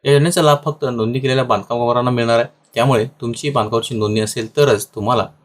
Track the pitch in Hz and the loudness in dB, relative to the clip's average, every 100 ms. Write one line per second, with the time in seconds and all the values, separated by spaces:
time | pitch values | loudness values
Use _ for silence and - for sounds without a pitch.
0 | 135 143 160 180 156 147 156 151 135 120 | 4 2 2 2 2 2 0 -4 -4 -2
1 | 110 127 131 131 120 104 - 120 120 120 | -2 -2 0 0 0 -2 -2 -2 0 0
2 | 123 123 117 117 117 _ _ 117 127 120 | 0 0 2 2 0 _ _ -2 2 2
3 | 113 _ 120 117 147 131 107 113 - 117 | 0 _ -8 -6 -4 -2 -2 -2 -4 -4
4 | 107 107 107 123 110 - 139 104 - 110 | 0 0 -2 -6 -6 0 2 2 -2 -6
5 | 104 120 95 _ | -2 0 -2 _